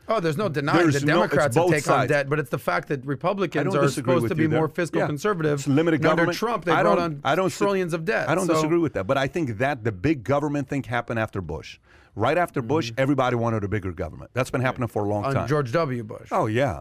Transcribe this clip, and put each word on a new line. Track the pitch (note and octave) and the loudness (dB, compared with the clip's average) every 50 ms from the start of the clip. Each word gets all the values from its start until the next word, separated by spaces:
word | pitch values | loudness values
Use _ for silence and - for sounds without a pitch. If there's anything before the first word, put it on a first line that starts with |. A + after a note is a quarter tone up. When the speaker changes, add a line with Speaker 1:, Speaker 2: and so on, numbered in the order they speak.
| - | -4
Speaker 1:
Oh, | - A3+ A3 | -2 -2 0
there's | F3 D#3+ D3+ | 0 0 -2
no | D3+ G#3+ G3 | 0 -2 -2
denying | C#3+ D3 C#3 D3+ F3 - | -2 -2 -2 2 2 4
Speaker 2:
There's | - D#3+ C3+ C#3+ | 4 4 2 2
Speaker 1:
the | C#3 | 2
Speaker 2:
no, | D3+ D#3 - G#3+ | 2 2 2 2
it's | F3+ | 2
Speaker 1:
Democrats | - F3+ D#3 C#3+ A#2 | 2 2 2 4 4
have | D3+ E3+ | 4 4
Speaker 2:
both | F3+ | 4
Speaker 1:
taken | D#3+ D3+ C#3 E3 | 2 2 2 2
on | D#3+ C3 | 2 2
Speaker 2:
sides. | A2+ A#2+ | 2 2
Speaker 1:
debt, | D3 C#3+ C#3 C#3 | 2 0 0 0
but | D3 D3+ | -2 -2
it's | D3 - | -2 -4
the | - C#3 | -6 -4
fact | - - F3 F3+ D#3 - | -2 -2 -2 -2 -2 -4
that | D#3 C3+ B2 | -6 -6 -4
Republicans | C#3 C#3+ - - F3 G3+ G3 G3 D#3 - D3+ | -6 -6 -2 -2 -2 0 0 -2 -2 0 -2
Speaker 2:
I | C#3+ | -2
don't | - - C#3+ | 0 2 2
Speaker 1:
are | C#3 | 2
Speaker 2:
disagree | C#3 B2+ D3+ B2+ A#2+ | 2 0 0 0 2
Speaker 1:
supposed | C3 B2 A#2 | 2 2 2
Speaker 2:
with | A2+ B2+ | 0 0
Speaker 1:
to | C3+ | 2
Speaker 2:
you | D#3+ D#3 | 2 2
Speaker 1:
be | |
Speaker 2:
there. | D3+ D#3+ | 2 2
Speaker 1:
more | D#3+ D3+ | 0 0
fiscal | - - F3 D#3 - - | -2 -4 -4 -2 0 0
Speaker 2:
Yeah. | G3 | 0
Speaker 1:
conservative. | D3 D3 C#3 - G#3 G#3 E3+ D#3 D3+ D3 C#3+ | 0 -2 -2 -2 -2 -2 0 0 0 0 0
Speaker 2:
It's | C3+ | 0
limited | C#3+ C3+ C#3+ E3 E3+ D#3+ D3+ | 2 2 4 4 4 2 4
Speaker 1:
And | D3+ E3 | 4 2
under | D#3 | 4
Speaker 2:
government. | E3 E3+ E3+ E3+ - | 4 2 0 0 -2
Speaker 1:
Trump, | A3 A3+ A#3 - D#3 | -2 -2 -2 -2 0
they | F3 | 0
Speaker 2:
I | D3+ E3 | 2 4
Speaker 1:
brought | F#3 E3+ F3 | 4 4 4
Speaker 2:
don't, | F3 F3 | 4 2
Speaker 1:
on | E3+ D3+ C#3+ - | -2 -4 -4 0
Speaker 2:
I | C3+ D3 | 0 0
don't | E3+ F#3+ | 2 2
s-, | F3+ - | 0 0
Speaker 1:
trillions | - G#3 G3+ G3+ F#3+ F#3 E3+ D#3 | 0 0 0 2 0 0 -2 -4
of | E3+ D#3+ | -4 -2
debt. | F#3 A3+ G3+ C#3+ - | -2 -2 -2 0 0
Speaker 2:
I | D#3 | 0
don't | F3 F#3 | 0 2
Speaker 1:
So | E3 | 2
Speaker 2:
disagree | E3 D#3+ D#3 D3+ E3 E3+ | 2 2 2 2 2 2
with | E3 C#3 | 2 0
that, | - G2+ F#2+ | 0 -2 -2
but | F#2+ C3+ | 0 0
I | C#3 C3+ C#3 | 0 0 -2
think | - F#3 E3 A#2+ A2+ G2 | -2 -2 -4 -2 -2 -2
that | B2+ C#3 D3 B2 G#2+ | 0 -2 -2 -2 -4
the | A#2 | -4
big | G#2 F2+ F2+ C#3+ D#3+ C3+ | -6 -2 0 0 0 0
government | G2+ A#2+ C#3 D3 D3 D3+ C#3+ D3 C#3 - | 0 0 0 0 0 0 -2 -4 -4 -4
thing | D3 C#3 | -4 -6
happened | B2+ G#2 A#2+ A#2+ - - A#2+ A2 | -4 -2 -4 -4 -4 -2 -2 -2
after | A2 G#2+ - G2+ | -2 -2 -4 -8
Bush. | F2+ D2+ D#2+ D2 - - - - _ _ - - - _ _ | -6 -6 -8 -10 -10 -14 -20 -20 _ _ -20 -20 -20 _ _
Right | G2 G#2 B2+ D#3 | -2 0 2 2
after | F3 F3 E3 - D3 | 2 0 0 -2 -6
Bush, | A#2+ A2 C#3 - A2+ A#2 | -2 0 0 0 0 -2
Speaker 1:
Mm-hmm. | A#2 C3+ | -2 -2
Speaker 2:
everybody | C3+ C3 D3 C3 B2+ B2+ B2 | 0 0 2 2 2 2 2
wanted | A#2+ A#2 A#2 A2 A2 | 2 0 0 0 0
a | G2+ G2 | -2 -2
bigger | F#2+ G#2+ F2 F#2+ | -2 -2 -4 -4
government. | F2 - F2 D#2 D2 B1+ C#2+ - _ | -6 -6 -8 -8 -8 -14 -18 -8 _
That's | A#2+ B2+ - | -4 -4 -2
been | - C3 | -2 -2
happening | B2 B2+ A#2+ - B2 A2 | -2 -2 -2 -2 -6 -4
for | - A2+ G#2 | -2 -2 -2
a | G2+ | 0
long | G#2 G#2 G2+ | -2 -2 -2
Speaker 1:
On | C3+ | 0
Speaker 2:
time. | C#3 C3 F2 - | -2 -2 0 0
Speaker 1:
George | D3 D3+ C#3+ A#2+ | 0 -2 -2 0
W. | A#2 E3+ E3 C#3+ B2+ A#2 | 0 -2 0 0 -4 -6
Bush. | A2+ G#2+ A2+ - - - | -6 -10 -12 -14 -10 -4
Speaker 2:
Oh, | - G3+ D#3 | -2 0 0
yeah. | A2 G#2+ A#2+ C#3+ B2+ F2 C#2 | 2 2 2 0 0 -2 -6